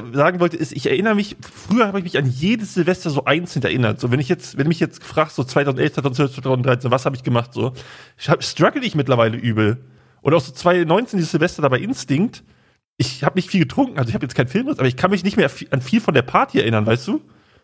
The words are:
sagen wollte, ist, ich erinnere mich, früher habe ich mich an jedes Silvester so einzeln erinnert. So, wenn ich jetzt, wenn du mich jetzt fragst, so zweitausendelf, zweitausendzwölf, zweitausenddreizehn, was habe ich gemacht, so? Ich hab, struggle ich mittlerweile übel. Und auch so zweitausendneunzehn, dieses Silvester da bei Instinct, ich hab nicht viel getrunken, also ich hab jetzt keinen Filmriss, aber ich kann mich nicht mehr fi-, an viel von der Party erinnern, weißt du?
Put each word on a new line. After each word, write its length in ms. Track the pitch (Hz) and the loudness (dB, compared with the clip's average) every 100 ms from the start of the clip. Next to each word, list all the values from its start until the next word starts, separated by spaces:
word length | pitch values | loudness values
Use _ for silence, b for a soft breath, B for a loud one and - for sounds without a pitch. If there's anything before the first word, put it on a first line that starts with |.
| 120 | -2
sagen 260 | 135 156 180 | 2 2 2
wollte, 160 | 175 170 | 0 0
ist, 160 | 156 | -6
ich 140 | 135 - | -4 -2
erinnere 280 | 139 220 208 | 0 2 0
mich, 220 | 208 - | -2 -8
früher 480 | - - - 226 208 | -20 -12 -2 2 2
habe 120 | 196 | 0
ich 40 | |
mich 140 | 175 - | -2 0
an 80 | 135 | 0
jedes 440 | 131 180 233 202 | 0 0 0 -2
Silvester 360 | 185 165 185 170 | 0 0 0 -2
so 140 | 139 123 | -2 0
einzeln 380 | 156 175 139 | 0 0 -2
erinnert. 360 | 98 117 113 107 | 0 2 0 0
So, 120 | 123 | 0
wenn 80 | 131 | 0
ich 80 | 139 | 0
jetzt, 300 | 175 - - | -4 -4 -2
wenn 80 | 147 | 0
du 40 | |
mich 100 | 170 | 0
jetzt 200 | 165 - | -2 -6
fragst, 340 | - 160 156 - | -6 -4 -2 -4
so 60 | 131 | -2
zweitausendelf, 480 | 147 143 131 147 | 0 0 0 -2
zweitausendzwölf, 400 | - 135 127 143 | -2 -2 0 -2
zweitausenddreizehn, 580 | 131 131 127 127 127 127 | -2 -2 0 2 0 0
was 140 | 127 143 | 0 -2
habe 100 | 127 | -4
ich 80 | |
gemacht, 300 | 135 120 120 | -2 -2 -2
so? 180 | 113 120 127 B B B B | -4 -4 -6 B B B B
Ich 120 | - | 0
hab, 140 | 165 | 0
struggle 400 | - - 196 285 | 0 2 2 2
ich 100 | 247 | -2
mittlerweile 440 | 151 131 120 113 117 | 0 2 4 2 2
übel. 480 | 117 107 107 127 - b b b | -2 2 2 0 -6 b b b
Und 120 | 135 | 2
auch 80 | 160 | 2
so 100 | - | 0
zweitausendneunzehn, 680 | - 170 180 165 190 247 196 | -2 2 4 4 2 2 -2
dieses 140 | 156 | 0
Silvester 300 | 156 175 - | 0 0 2
da 80 | 143 | 2
bei 100 | 127 | 2
Instinct, 640 | 208 131 - 139 226 - - b b b _ - | -2 -6 -2 0 0 -4 -20 b b b _ -4
ich 260 | 123 - | -4 -2
hab 120 | 143 185 | -2 0
nicht 140 | - | 0
viel 120 | 190 | 0
getrunken, 360 | 156 - 269 143 | 0 0 -2 -2
also 120 | 120 | -2
ich 60 | 214 | -2
hab 60 | |
jetzt 140 | 120 - | -4 -2
keinen 140 | 127 | 0
Filmriss, 300 | 208 262 269 | 0 -2 0
aber 80 | 127 | 0
ich 100 | 127 | 0
kann 140 | 185 | 0
mich 120 | 196 | 0
nicht 140 | 185 202 | 0 2
mehr 120 | 139 | 0
fi-, 200 | - - | -2 -4
an 100 | 131 | -4
viel 200 | - 220 | 0 0
von 120 | 208 | 2
der 80 | 139 | 2
Party 360 | 117 190 269 - | 2 2 2 0
erinnern, 260 | 113 110 107 | 2 2 2
weißt 220 | 113 - | 0 0
du? 140 | 302 - b b b | -6 -6 b b b